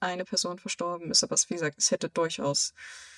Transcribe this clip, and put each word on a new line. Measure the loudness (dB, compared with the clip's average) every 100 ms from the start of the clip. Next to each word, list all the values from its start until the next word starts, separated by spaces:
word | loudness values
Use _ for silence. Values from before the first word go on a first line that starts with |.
eine | -2 -2 -2
Person | -2 -2 -4
verstorben | -6 -4 -2 -2 0
ist. | 2
Aber | 2 2
es, | 0
wie |
gesagt, | 0 -2 2
es | 2
hätte | 2 0
durchaus | 0 0 0 0 0 0 -4 -16 -16 -18